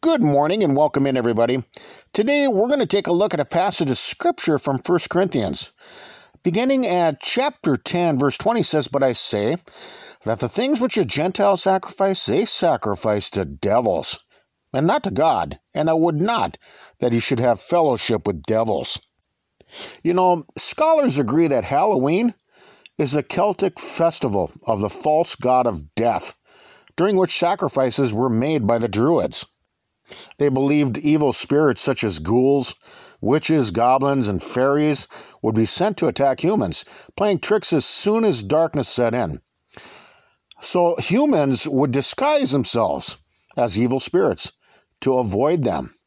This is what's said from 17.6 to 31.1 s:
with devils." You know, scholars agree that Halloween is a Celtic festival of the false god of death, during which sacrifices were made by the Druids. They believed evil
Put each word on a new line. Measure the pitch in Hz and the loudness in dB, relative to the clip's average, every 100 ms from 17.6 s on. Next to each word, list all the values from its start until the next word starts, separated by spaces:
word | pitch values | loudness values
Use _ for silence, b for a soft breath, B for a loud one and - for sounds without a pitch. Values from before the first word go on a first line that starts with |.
| - 175 160 117 - 110 104 | 0 2 2 0 0 -2 -2
with | 85 | -4
devils." | - 110 113 85 62 - _ _ _ _ _ _ B B B B | -2 0 0 -2 -2 -8 _ _ _ _ _ _ B B B B
You | 165 | -2
know, | 175 185 175 139 - | 2 2 2 -4 -8
scholars | - - 311 320 269 131 | -6 0 2 4 2 0
agree | 117 147 165 | 0 2 2
that | 131 | 0
Halloween | 95 139 196 180 135 175 240 - b b b b b - | 0 0 2 2 2 2 0 -4 b b b b b -6
is | 147 147 | -2 -2
a | |
Celtic | - - 202 214 196 - | -4 0 0 0 -2 -4
festival | - - 170 156 131 98 82 - | -8 0 0 0 -2 -2 -2 -6
of | - 107 | -4 -2
the | 101 | -2
false | - 151 151 170 | -2 0 0 0
god | - 127 127 123 | -2 2 2 2
of | 90 73 | -4 -8
death, | - 117 92 - - b b b b b | -2 0 0 -6 -12 b b b b b
during | - 185 190 | -2 2 2
which | 180 - | 2 0
sacrifices | 175 196 160 - 131 117 131 | 0 0 -2 0 0 0 0
were | 107 127 | 0 0
made | 113 135 156 104 | 0 0 0 0
by | 117 | 0
the | 117 | 0
Druids. | 101 135 160 87 - - _ _ _ _ _ B B B - | 2 2 2 0 -4 -8 _ _ _ _ _ B B B -2
They | 143 | 0
believed | 131 139 147 143 110 | 2 2 2 2 0
evil | 147 | 0